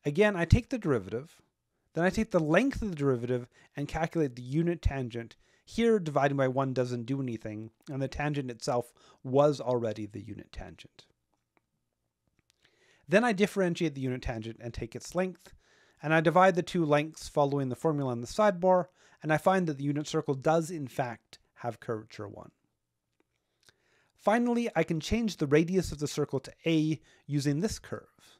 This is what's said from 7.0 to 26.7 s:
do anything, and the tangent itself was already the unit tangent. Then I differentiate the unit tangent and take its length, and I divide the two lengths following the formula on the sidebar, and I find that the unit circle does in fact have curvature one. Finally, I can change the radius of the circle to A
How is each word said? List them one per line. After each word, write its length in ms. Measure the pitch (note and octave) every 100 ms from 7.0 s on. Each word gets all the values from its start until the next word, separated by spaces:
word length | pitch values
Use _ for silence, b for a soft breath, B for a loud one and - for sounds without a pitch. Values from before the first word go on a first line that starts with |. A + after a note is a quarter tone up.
| A2+
do 160 | C3+
anything, 480 | C3 A2 A2 G#2+ A2 _ -
and 120 | C#3
the 60 | C3
tangent 420 | - D3 C#3+ C3
itself 420 | A#2 - B2 - _ b b
was 380 | C3 C3 D3 C3+
already 460 | A#2 B2 A2+ G#2+ G#2
the 140 | G#2
unit 320 | G2+ F#2+ -
tangent. 540 | - F#2 E2 - - _ _ _ _ _ _ _ _ _ _ _ _ _ _ _ _ b b b b -
Then 160 | F#3+
I 80 | A#3+
differentiate 640 | F#3+ G3+ G3 F#3 E3+ E3
the 60 | C3+
unit 220 | C3 B2+
tangent 360 | - A2+ A2 A2+
and 140 | A#2
take 220 | - A#2 B2
its 180 | -
length, 400 | F3 F#3 F3 - - b b b b
and 100 | D3+
I 80 | D#3+
divide 340 | D#3+ E3 F#3+
the 80 | F3
two 220 | - F3+
lengths 440 | D#3 D3 D#3 D#3 -
following 400 | - C#3+ C#3+ C3
the 80 | B2
formula 340 | D#3+ D3 C3+
on 100 | A#2+
the 60 | A#2+
sidebar, 600 | - G#3 F3+ F#3 F3+ F3 b b b
and 100 | D3+
I 60 | D#3
find 280 | F#3+ F#3+ E3+
that 120 | C#3
the 60 |
unit 220 | C#3+ C#3+ D3+
circle 280 | D#3+ D3
does 360 | C3+ D#3 D#3+ D#3+
in 180 | F3 C3+
fact 500 | - B2 A2+ _ - _ _
have 240 | A#2+ G#2+
curvature 480 | - A2 A2 - G2+
one. 220 | G#2 - _ _ _ _ _ _ _ _ _ _ _ b b b b b
Finally, 560 | b - A#3 A#3+ A#3+ A#3
I 100 | E3
can 160 | E3 E3
change 360 | - A3+ A3+ -
the 100 | D3+
radius 460 | D3+ E3+ F#3+ -
of 60 | C#3+
the 100 | D3
circle 320 | - D3 C3+
to 120 | - -
A 340 | E3